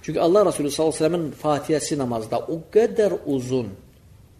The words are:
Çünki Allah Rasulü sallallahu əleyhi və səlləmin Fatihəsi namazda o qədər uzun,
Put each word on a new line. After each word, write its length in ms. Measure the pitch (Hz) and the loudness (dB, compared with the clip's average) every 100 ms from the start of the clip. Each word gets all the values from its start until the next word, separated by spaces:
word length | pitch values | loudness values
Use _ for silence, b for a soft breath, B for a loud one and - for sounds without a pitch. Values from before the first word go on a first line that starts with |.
Çünki 200 | - 165 | -4 0
Allah 240 | 170 196 190 | 4 4 4
Rasulü 260 | - 147 | 2 -4
sallallahu 240 | 139 160 147 | 0 0 2
əleyhi 80 | |
və 40 | 160 | 0
səlləmin 240 | 175 151 117 | 0 -4 -4
Fatihəsi 560 | 151 143 143 151 - 151 | -2 -2 0 -2 0 -2
namazda 400 | 127 117 110 120 | -2 -4 -2 -4
o 220 | - 160 - | -4 -8 2
qədər 460 | 208 233 202 208 170 - | 2 4 2 0 0 -2
uzun, 480 | 139 123 127 110 98 - - - - - - | -4 -2 -4 -4 -10 -20 -20 -20 -20 -20 -20